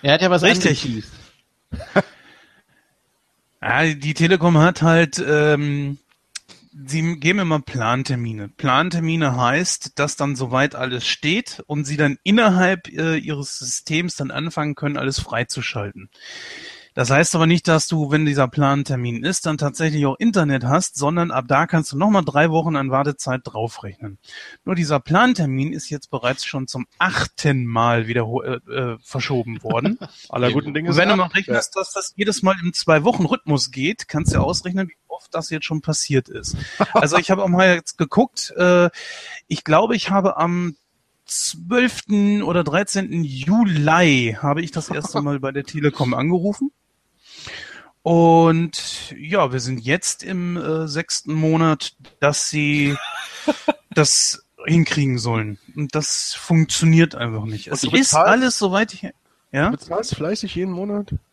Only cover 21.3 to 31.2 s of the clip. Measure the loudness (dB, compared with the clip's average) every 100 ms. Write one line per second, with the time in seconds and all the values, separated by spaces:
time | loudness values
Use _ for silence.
21.3 | -2 2 2 4 0 0 0 2 2 2
22.3 | 2 2 2 0 -2 0 0 0 -4 -4
23.3 | -4 -6 -6 -8 -8 -16 -14 -16 -16 -20
24.3 | -20 -20 -12 -4 -2 0 -2 2 2 4
25.3 | 2 0 0 -2 -6 -10 -12 -8 -4 -4
26.3 | -4 -6 -8 -8 -10 -12 _ -2 0 -6
27.3 | -2 0 0 0 0 2 2 0 -2 -2
28.3 | -4 -6 -10 -8 -6 -6 -8 -10 -8 -4
29.3 | -4 -4 -10 -4 -2 -2 -4 -10 -20 -10
30.3 | -2 0 0 -2 -6 0 2 4 2